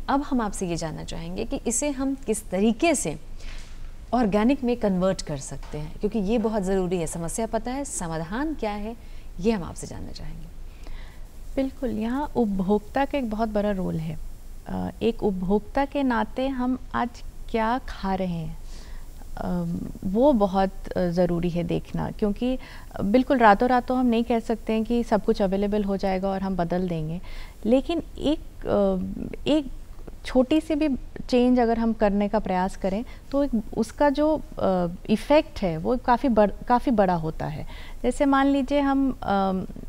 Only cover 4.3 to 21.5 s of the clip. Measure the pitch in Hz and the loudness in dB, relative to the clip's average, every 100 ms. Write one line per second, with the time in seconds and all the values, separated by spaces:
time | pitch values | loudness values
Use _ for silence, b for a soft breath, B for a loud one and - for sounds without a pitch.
4.3 | 202 226 277 240 240 208 185 190 185 - | 4 4 4 0 2 2 2 2 0 -4
5.3 | 143 - 147 - 151 151 - 208 226 185 | -6 -8 -10 -8 -8 -8 -4 -2 0 2
6.3 | 240 220 214 185 196 180 180 156 170 165 | 2 2 0 2 2 2 0 -2 -4 -4
7.3 | - 226 226 233 269 285 - 170 160 160 | -4 -2 -2 -2 -6 -6 -6 -4 -4 -4
8.3 | 220 311 285 214 208 208 233 b b b | -2 -2 -2 -4 -4 -8 -10 b b b
9.3 | - 196 220 156 - - 113 - - 156 | -2 0 0 -2 -10 -10 -10 -10 -8 -8
10.3 | 160 160 - B B B B B B - | -10 -12 -12 B B B B B B -14
11.3 | - - - 269 - 247 214 226 262 294 | -12 -6 -4 -4 -4 -4 -2 -2 -4 -2
12.3 | 240 220 190 180 208 - 269 277 285 240 | 0 0 2 2 0 0 -2 0 0 -2
13.3 | 214 226 208 208 190 175 170 160 156 - | -2 0 0 0 0 -2 -2 -4 -6 -8
14.3 | - - - - 185 185 - 226 226 208 | -10 -12 -12 -8 -4 -4 0 0 2 0
15.3 | 185 180 208 - 269 277 285 269 226 214 | 0 2 0 0 -2 0 0 2 2 0
16.3 | - 262 262 254 254 - 233 240 - - | -2 -2 0 -2 -2 -4 -4 -4 -6 -12
17.3 | - - 233 220 254 - - 196 190 185 | -10 -4 0 0 0 -4 -6 -2 -2 -2
18.3 | 170 160 160 B B B B B - - | -4 -6 -8 B B B B B -12 -10
19.3 | - - 180 170 180 - - 190 208 277 | -6 -4 -2 -2 -4 -6 -6 -2 4 6
20.3 | 240 202 190 190 - - 185 175 170 175 | 6 4 2 0 -2 -6 -2 2 4 2
21.3 | 170 175 | 2 0